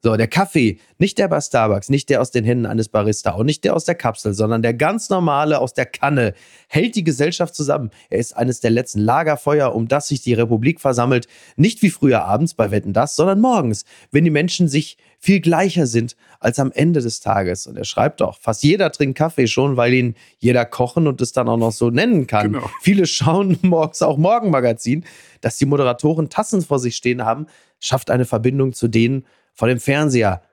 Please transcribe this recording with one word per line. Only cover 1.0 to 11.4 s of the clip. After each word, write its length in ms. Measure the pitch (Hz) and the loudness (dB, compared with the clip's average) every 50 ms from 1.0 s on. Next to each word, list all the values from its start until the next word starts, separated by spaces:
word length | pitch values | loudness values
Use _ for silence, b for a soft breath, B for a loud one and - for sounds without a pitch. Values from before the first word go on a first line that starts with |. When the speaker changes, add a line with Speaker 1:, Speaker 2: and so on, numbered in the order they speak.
| - 196 - - | -2 -2 0 0
Speaker 1:
der 100 | 202 185 | 0 0
bei 140 | 165 151 | 0 -2
Starbucks, 480 | 139 - - 127 113 110 104 101 98 - | -4 -2 0 0 2 2 0 -2 -2 -2
nicht 200 | 135 139 - - | -2 -2 0 0
der 120 | 147 120 | 0 0
aus 80 | 127 - | 0 0
den 140 | - 123 107 | -2 -2 0
Händen 240 | - - 123 113 104 | 0 0 0 -2 -2
eines 220 | - 113 110 107 | -2 -4 -4 0
Barista 420 | - 110 104 107 104 - - 107 | -2 0 0 0 -2 -2 -4 -6
und 160 | 98 95 113 139 | -2 0 0 -2
nicht 160 | 151 - - | -2 0 0
der 120 | 196 - | 0 0
aus 100 | - - | 0 0
der 100 | - 175 | -2 -6
Kapsel, 400 | 170 - 120 110 - - 107 101 | -2 -2 -4 -4 -4 -4 -6 -2
sondern 260 | 101 110 107 113 113 | -2 -2 0 0 0
der 140 | 113 117 117 | 0 -2 0
ganz 340 | 117 147 160 202 226 - - | 0 -2 -2 -2 -4 -4 -2
normale 480 | 202 185 180 160 143 139 151 151 156 135 | -2 0 0 0 0 0 0 0 0 0
aus 160 | 120 127 - | -2 -4 -4
der 140 | - 131 - | -6 -6 -6
Kanne, 480 | - - - 139 147 135 120 107 b b b b b b b b | -6 -4 -2 0 2 2 0 0 b b b b b b b b
hält 280 | - 151 196 240 226 | 0 0 0 0 0
die 80 | 220 170 | -2 -2
Gesellschaft 520 | 160 143 120 143 160 170 - 180 160 - | -2 0 0 0 -2 0 -2 -6 -6 -4
zusammen. 340 | - 151 135 139 143 127 107 b b b b | -8 -2 -2 -2 -2 -2 -8 b b b b
Er 80 | - 104 | -4 -4
ist 180 | 120 - - - | -4 -4 -4 -4
eines 220 | 117 127 123 - | -2 -2 -2 -2
der 100 | - 117 | 0 0
letzten 300 | 113 117 127 - - 104 | 0 0 0 -4 -4 -2
Lagerfeuer, 760 | 104 110 123 147 165 156 151 139 - - 147 151 139 127 - | 0 2 2 2 2 0 -2 -2 0 0 0 2 2 0 0
um 140 | 113 113 113 | -2 -2 0
das 200 | 135 147 143 - | -2 -2 -2 -2
sich 140 | 147 131 | -6 -4
die 140 | - 120 120 | 0 0 0
Republik 440 | 110 117 113 120 110 113 135 165 - | 0 2 2 2 2 2 0 -2 0
versammelt. 480 | - 139 127 123 120 123 131 123 117 b b b | 0 0 0 2 2 2 2 0 0 b b b